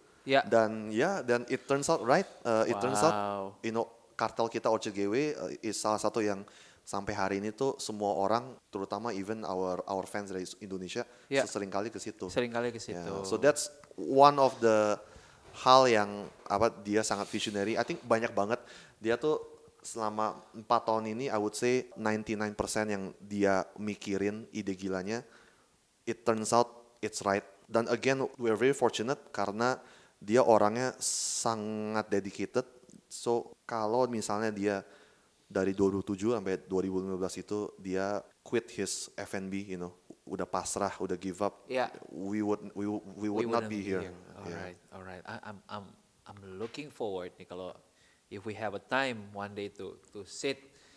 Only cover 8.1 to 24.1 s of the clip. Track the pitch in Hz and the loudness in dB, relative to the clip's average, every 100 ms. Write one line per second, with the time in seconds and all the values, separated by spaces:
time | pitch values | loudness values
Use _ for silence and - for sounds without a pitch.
8.1 | 101 98 113 123 92 _ 101 98 101 113 | 0 2 0 -2 -12 _ -8 -6 -6 -6
9.1 | 98 95 110 101 92 92 90 - 98 92 | -6 -6 -6 -4 -2 -2 -2 -4 -4 -4
10.1 | 104 101 92 90 - 104 95 90 113 120 | -6 -6 -8 -8 -10 -10 -8 -8 -8 -8
11.1 | - - 139 113 - 101 98 110 101 110 | -12 -4 -2 0 -2 -4 -4 -4 -8 -10
12.1 | - 92 131 120 117 120 113 - 90 85 | -8 -4 -2 -2 -2 -4 -6 -8 -8 -6
13.1 | 92 95 107 139 147 - - - - 85 | -6 -2 2 4 4 0 -10 -18 -8 0
14.1 | 135 143 143 131 113 113 110 107 101 - | 8 8 8 4 4 4 6 4 0 -4
15.1 | - - - - - 131 131 131 110 101 | -20 -20 -20 -20 0 8 10 10 6 2
16.1 | 104 90 - - 101 113 - 104 104 110 | -4 -10 -14 -4 2 2 0 0 0 2
17.1 | 101 101 110 117 101 101 113 120 165 120 | 0 -2 -4 -2 -2 0 0 -2 -4 2
18.1 | 113 117 104 101 120 - - - - 110 | 2 2 0 0 -2 -6 -20 -20 -6 0
19.1 | 120 151 151 - - - _ - 117 107 | 0 2 0 -4 -16 -20 _ -12 -6 -4
20.1 | 107 107 - - 107 107 117 - 110 110 | 0 -2 -4 -12 -10 2 2 4 0 0
21.1 | 110 135 107 104 - 123 127 123 - 110 | -4 -2 0 0 0 2 2 0 2 2
22.1 | 110 110 107 107 104 101 110 107 101 95 | 4 0 -2 0 0 0 2 2 0 -4
23.1 | - 101 104 98 95 - - 104 98 104 | -10 -6 4 6 6 2 -4 -6 -4 -2